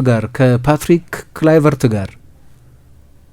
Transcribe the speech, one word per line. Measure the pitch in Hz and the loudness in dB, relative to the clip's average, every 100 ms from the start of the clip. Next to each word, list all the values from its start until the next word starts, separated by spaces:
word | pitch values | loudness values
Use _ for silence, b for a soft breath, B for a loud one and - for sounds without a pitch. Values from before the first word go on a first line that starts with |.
ጋር፣ | 127 117 107 | 0 0 -4
ከፓትሪክ | - 131 120 127 151 - 170 - - - | 0 0 2 0 -2 0 -2 -2 -14 -16
ክላይቨርት | - 156 160 151 139 127 | -4 2 4 2 0 -2
ጋር | 104 95 - - - - - - - - - - - - | -2 -6 -14 -20 -20 -20 -20 -20 -20 -20 -20 -20 -20 -20